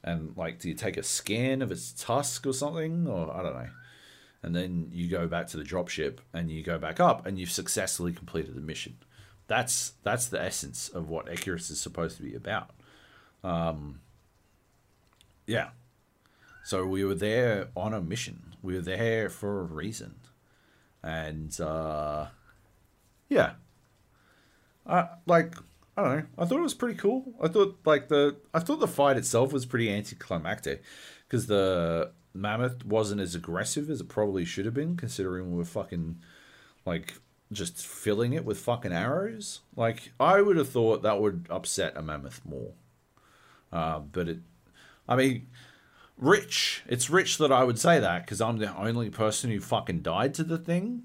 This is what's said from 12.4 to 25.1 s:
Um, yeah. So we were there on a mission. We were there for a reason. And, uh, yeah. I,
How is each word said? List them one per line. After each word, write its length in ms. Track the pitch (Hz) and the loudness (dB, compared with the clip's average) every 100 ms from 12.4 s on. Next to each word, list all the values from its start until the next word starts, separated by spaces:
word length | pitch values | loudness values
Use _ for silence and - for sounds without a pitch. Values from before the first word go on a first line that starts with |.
| - 104 - - - - - - _ _ | -6 -8 -8 -20 -20 -20 -20 -20 _ _
Um, 560 | 92 85 82 76 73 65 _ _ _ _ _ _ _ _ _ _ _ _ _ _ - | -4 -2 -2 -4 -10 -14 _ _ _ _ _ _ _ _ _ _ _ _ _ _ -4
yeah. 240 | 107 - - _ _ _ _ _ _ - - | -2 -2 -10 _ _ _ _ _ _ -20 -18
So 200 | - 92 | -4 -2
we 200 | 92 95 | 0 0
were 100 | 98 | 0
there 540 | 95 104 113 120 104 90 - | 0 2 4 4 2 -2 -4
on 180 | 104 | -4
a 60 | 107 | -2
mission. 540 | 82 113 - - - - | -4 -4 -6 -12 -18 -12
We 120 | 95 | -6
were 60 | 92 | -4
there 480 | 85 95 113 113 104 | -4 0 2 2 0
for 320 | - 101 101 | -4 -4 -4
a 40 | |
reason. 520 | 85 78 92 113 - - - _ _ _ _ _ _ _ | -4 -6 -6 -8 -14 -18 -20 _ _ _ _ _ _ _
And, 560 | - 80 78 78 78 - | -6 -6 -6 -8 -8 -6
uh, 680 | 80 80 80 76 76 76 73 - _ _ _ _ _ _ _ _ _ | -4 -2 -2 -4 -4 -4 -6 -12 _ _ _ _ _ _ _ _ _
yeah. 180 | 262 101 - _ _ _ _ _ _ _ _ _ _ _ _ - | 4 4 0 _ _ _ _ _ _ _ _ _ _ _ _ 0
I, 220 | 175 170 | 2 2